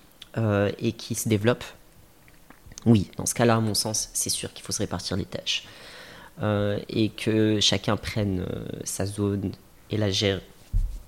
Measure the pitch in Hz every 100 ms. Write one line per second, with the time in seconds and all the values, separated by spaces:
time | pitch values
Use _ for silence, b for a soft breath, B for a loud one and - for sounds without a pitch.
0 | - - - - 110 101 101 - 117 110
1 | - 113 - 107 110 127 - - - -
2 | - - - - - - - - - 113
3 | 87 - - - 120 113 110 98 110 107
4 | - - - - - - - - 98 90
5 | - 92 - - - - b b b b
6 | b b b - 107 104 104 101 - 113
7 | 110 - - 110 110 107 101 101 - 104
8 | - - 101 92 - - - - - -
9 | 98 101 101 101 95 - - - - 104
10 | 107 95 104 95 - - - - - -